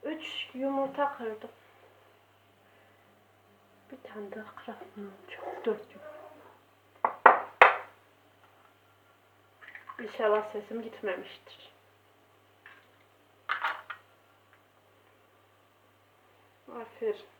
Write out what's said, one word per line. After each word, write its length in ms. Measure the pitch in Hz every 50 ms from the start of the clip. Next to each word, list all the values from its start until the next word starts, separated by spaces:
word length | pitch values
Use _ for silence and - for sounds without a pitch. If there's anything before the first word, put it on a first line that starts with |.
| -
Üç 460 | 285 320 311 311 - - - - - -
yumurta 600 | 254 262 269 277 269 269 269 269 294 285 285 285 -
kırdım. 320 | 240 220 214 214 - - - - - - - - - - - - - - - - - - - - - - - - - - - - - - - - - - - - - - - - - - - - - - - - - - 262
Bir 180 | 262 - -
tane 220 | 202 214 208 196 208
daha 220 | 220 214 208 -
kıralım. 580 | - - - 220 - 359 - - 208 202 196 190 - - -
Çok 360 | - - - - - - -
dört 300 | 233 208 - - - -
yumurta. 180 | - - - - - - - - - - - - - - - - - - - - - - - - - - - - - - - - - - - - - - - - - - - - - - - - - - - - - - - - - - - - - - - - - - - - - - - - - - - - - - - - - 240
İnşallah 500 | 208 - - 220 214 208 208 208 - -
sesim 300 | 208 208 - 220 226 220
gitmemiştir. 920 | 226 - - - 202 180 180 196 - - - - - - - - - - - - - - - - - - - - - - - - - - - - - - - - - - - - - - - - - - - - - - - - - - - - - - - - - - - - - - - - - - - - - _ - - - - - - - - - - - - - - - - - - - - - - - - - - - - - - - - - - - - - - - - 240
Aferin. 460 | 226 - - - 240 220 208 - - - -